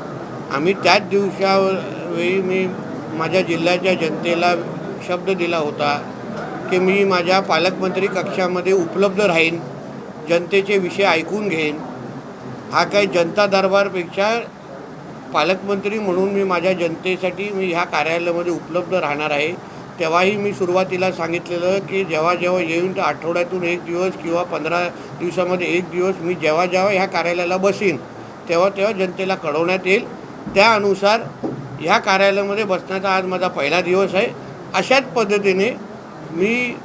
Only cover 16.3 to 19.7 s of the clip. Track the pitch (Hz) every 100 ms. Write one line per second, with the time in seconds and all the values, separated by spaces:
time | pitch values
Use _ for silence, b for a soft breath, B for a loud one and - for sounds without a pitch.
16.3 | 196 190 175 180 180 170 165 185 180 185
17.3 | 180 208 196 185 165 180 160 151 170 175
18.3 | 170 175 160 - 170 170 180 151 147 151
19.3 | 147 156 180 B